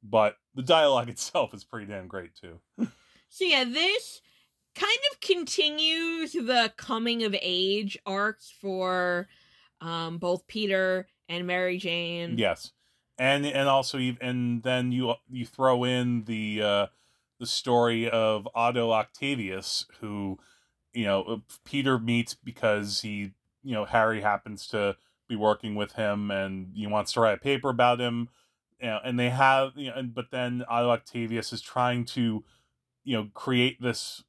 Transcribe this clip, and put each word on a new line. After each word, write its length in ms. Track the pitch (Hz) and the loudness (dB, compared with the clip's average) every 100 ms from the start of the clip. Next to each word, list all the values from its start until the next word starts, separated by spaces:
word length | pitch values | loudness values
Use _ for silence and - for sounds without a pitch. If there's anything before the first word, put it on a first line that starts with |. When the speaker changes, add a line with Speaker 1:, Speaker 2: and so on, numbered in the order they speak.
Speaker 1:
But 340 | 107 110 104 - _ | 2 4 4 2 _
the 80 | 131 | -10
dialogue 480 | 131 165 151 131 120 | 4 6 6 4 0
<laughs> 0 | |
itself 420 | 110 - 170 120 104 | -6 -6 -2 -2 -6
is 80 | |
pretty 240 | - 117 101 | -14 -12 -10
damn 200 | 101 92 | -10 -10
great, 280 | 95 87 - | -12 -12 -18
too. 240 | 92 85 _ - 233 _ _ _ _ | -20 -20 _ -6 -6 _ _ _ _
Speaker 2:
So, 160 | - 381 | -4 2
yeah, 180 | 277 | 2
this 580 | 254 262 359 427 - - _ _ _ _ _ - | 2 0 0 0 -4 -18 _ _ _ _ _ -6
kind 240 | 415 466 571 | 0 2 0
of 80 | 554 | -2
continues 1120 | - 359 320 - 302 302 311 330 330 330 311 | 0 0 0 0 0 2 0 2 -2 -2 -4
the 380 | 330 233 247 220 - | -4 0 2 2 -2
coming-of-age 1200 | - 226 233 233 220 202 180 180 190 202 202 - - | -6 -2 -2 0 -2 -2 -2 0 0 0 -2 -8 -6
arcs 460 | 196 208 214 - | -2 -2 -4 -16
for, 760 | - 196 185 185 185 180 175 196 _ _ _ _ _ | -12 -6 -2 0 0 2 0 -4 _ _ _ _ _
um, 380 | 165 165 165 170 | -8 -6 -6 -4
both 260 | 175 180 _ | -2 -2 _
Peter 600 | 220 208 190 185 185 185 _ _ | -4 0 2 2 0 -4 _ _
and 200 | 170 180 | -6 -2
Mary 320 | 180 180 180 | 0 0 -2
Jane. 580 | 190 170 170 170 170 113 | -4 -4 -4 -6 -6 0
Speaker 1:
Yes. 340 | 101 85 - _ _ _ _ - | 0 0 -8 _ _ _ _ -2
And, 300 | 131 143 143 | 2 2 2
and 200 | 139 139 | 0 4
also, 300 | 135 131 135 | 4 2 -2
you, 200 | 127 123 | -2 -2
and 400 | 127 123 123 120 | -4 -2 0 -2
then 300 | 127 127 123 | 0 0 0
you, 240 | 123 127 117 _ | 0 0 -2 _
you 140 | 127 117 | -10 -10
throw 380 | - 131 123 | 2 4 4
in 420 | 123 127 123 120 110 | 2 2 2 0 -2
the, 360 | 110 107 107 | -4 -2 0
uh, 260 | 104 101 101 _ _ _ _ _ | 2 2 0 _ _ _ _ _
the 60 | 117 | -6
story 600 | - - 120 120 117 117 | -4 2 4 4 2 0
of 380 | 113 110 107 101 117 | 2 2 2 -2 0
Otto 360 | 117 123 113 | 0 2 2
Octavius, 960 | 110 107 - 143 139 98 95 92 - - - | 2 0 -6 -4 -4 -4 -6 -4 -6 -6 -14
who, 380 | 107 104 98 95 _ _ _ _ _ | -8 -6 -6 -8 _ _ _ _ _
you 120 | 120 104 | -4 0
know, 180 | 98 | 0
uh, 140 | - 110 - - - | 0 -8 -8 -20 -6
Peter 320 | 139 135 131 | -2 2 2
meets 340 | 113 117 117 | 2 0 0
because 680 | - - 120 113 104 104 101 | -6 -14 -2 2 2 0 -6
he, 320 | 107 104 101 _ _ _ | -6 -6 -8 _ _ _
you 100 | 135 | -6
know, 120 | 110 101 | -4 2
Harry 360 | 117 110 110 | 4 4 2
happens 460 | 104 101 - 104 - | 0 -2 -4 -14 -6
to 280 | 110 101 95 _ _ _ | -2 -2 -4 _ _ _
be 80 | 110 | 0
working 400 | 107 107 110 104 | 2 2 -2 -4
with 180 | 104 | -4
him 360 | - 107 104 101 | -2 -2 -2 -2
and 400 | 98 98 95 92 92 | -2 -4 -6 -10 -8
he 120 | 104 | -2
wants 240 | 104 101 | -2 0
to 60 | - | 4
write 180 | 113 101 | 4 4
a 40 | |
paper 280 | 139 139 135 | 0 0 0
about 300 | 120 123 123 | 4 4 4
him. 300 | 123 117 117 _ _ _ _ _ | 0 -2 -6 _ _ _ _ _
You 80 | 120 | -6
know, 120 | 107 | -4
and 160 | 131 123 | -2 0
they 100 | 123 | 0
have, 440 | 127 135 135 135 135 | 4 6 6 2 -2
you 140 | 135 | -8
know, 60 | 131 | -6
and, 180 | 127 | -8
but 180 | 117 120 | -8 -6
then 320 | 127 123 123 123 | -4 -2 -4 -2
Otto 220 | 117 120 | 2 4
Octavius 640 | 117 - 120 113 117 110 | 2 0 -6 -4 -4 -4
is 80 | 113 | -8
trying 440 | - - 123 123 117 | -6 0 2 0 -4
to, 380 | - 117 110 - _ _ _ _ _ | 0 0 0 -6 _ _ _ _ _
you 120 | - 117 | -4 -4
know, 120 | 104 | -4
create 480 | - - 123 127 - | -8 0 4 2 2
this 420 | 123 113 - - | -4 -4 -6 -12